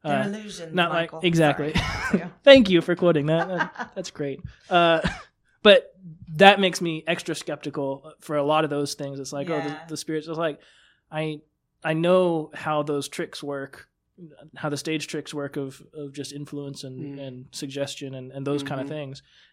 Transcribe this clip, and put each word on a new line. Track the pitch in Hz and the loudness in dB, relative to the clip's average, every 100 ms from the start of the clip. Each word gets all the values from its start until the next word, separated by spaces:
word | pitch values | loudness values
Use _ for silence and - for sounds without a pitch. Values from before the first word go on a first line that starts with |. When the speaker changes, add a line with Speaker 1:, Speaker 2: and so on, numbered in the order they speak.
Speaker 1:
They're | 156 139 | -2 -2
Speaker 2:
Uh, | - | -2
Speaker 1:
illusions, | 214 214 180 160 | -6 -12 -14 -6
Speaker 2:
not | 180 175 | -2 0
like, | 165 165 | 0 -4
Speaker 1:
Michael. | 160 175 | -2 0
Speaker 2:
exactly. | 165 151 139 151 | 4 4 2 -2
Speaker 1:
Sorry. | 156 - - | -2 -2 -6
Speaker 2:
<laughs> | - 175 | -2 -4
Speaker 1:
Yeah. | 175 - | -4 4
Speaker 2:
Thank | 285 269 196 | 10 10 10
you | 175 | 4
for | 160 | 2
quoting | 170 175 156 147 | 2 4 4 2
that. | 165 190 | 0 0
That, | 180 180 - 233 | -4 -4 -6 -12
Speaker 1:
<laughs> | - | -12
Speaker 2:
that's | 180 | -12
great. | - 143 131 - - - | -8 -8 -8 -14 -20 0
Uh, | 175 170 160 - - - | 4 4 4 0 -6 -16
<laughs> | _ _ _ | _ _ _
but | 214 190 - _ 180 160 - 156 | 8 8 6 _ -20 -18 -12 8
that | 196 196 | 8 10
makes | 190 - | 2 0
me | 170 156 | -4 -4
extra | 160 170 - | -4 -4 -4
skeptical | 156 - 143 147 147 139 139 156 - | -6 -6 -8 -6 -6 -6 -6 -14 -20
for | - 147 | -4 -2
a | |
lot | 143 156 | 2 2
of | 156 | 2
those | 143 143 | -2 -4
things. | - 139 139 | -6 -10 -10
It's | 135 | -10
like, | 143 143 | -8 -4
oh, | 156 | -4
Speaker 1:
Yeah. | 143 | -4
Speaker 2:
the, | 151 165 | -10 -12
the | 151 | -10
Spirit's | - 156 156 | -6 -6 -6
just | 160 | -4
like, | 165 147 _ _ _ _ _ | -4 -4 _ _ _ _ _
I, | 156 156 151 _ _ _ _ | -6 -6 -8 _ _ _ _
I | 160 | -4
know | 160 170 185 180 165 151 | 0 4 4 4 0 -6
how | - 156 151 | -10 -4 -2
those | 147 143 139 | 0 -4 -4
tricks | - 165 - | -8 -10 -8
work, | 143 139 135 - - _ _ _ 165 - 156 - | -8 -8 -10 -16 -20 _ _ _ -20 -20 -20 -8
how | 156 | -6
the | 143 | -4
stage | 170 156 - | -4 -6 -4
tricks | 160 - | -8 -8
work | 147 139 143 | -8 -6 -6
of, | 135 131 - | -8 -12 -20
of | 156 143 | -14 -14
just | 139 135 | -12 -12
influence | 143 143 143 139 139 | -12 -10 -10 -10 -12
and, | 135 131 139 139 | -12 -10 -12 -10
Speaker 3:
Mm. | |
Speaker 2:
and | 135 127 131 | -12 -14 -16
suggestion | - 139 139 139 - 139 | -12 -10 -6 -8 -8 -12
and, | 131 127 | -12 -12
and | 135 | -8
those | 139 143 | -4 -4
kind | 139 139 | -4 -6
of | 139 | -6
Speaker 3:
Mm-hmm. | 151 | -8
Speaker 2:
things. | 139 135 _ _ _ | -10 -14 _ _ _